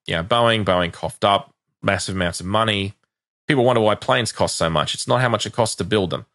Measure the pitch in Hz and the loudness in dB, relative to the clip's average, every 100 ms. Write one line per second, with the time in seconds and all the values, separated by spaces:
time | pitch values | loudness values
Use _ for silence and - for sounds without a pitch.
0 | - 87 82 120 117 113 95 90 87 - | -6 -4 0 2 4 2 2 0 0 -4
1 | - - 104 101 - _ _ _ 101 98 | -10 -2 2 2 0 _ _ _ -2 -2
2 | - 95 87 85 90 107 110 104 98 - | -2 -2 -2 -4 -4 -2 0 0 -4 -8
3 | _ _ _ _ - 147 127 120 107 104 | _ _ _ _ -2 2 4 4 4 2
4 | - 131 113 - 87 - 82 80 76 - | 0 -2 -2 -2 -2 0 0 0 0 -2
5 | - 123 127 110 - - 110 - 87 107 | -2 0 2 0 -2 -2 -2 -2 -2 0
6 | 92 69 - | 0 -4 -10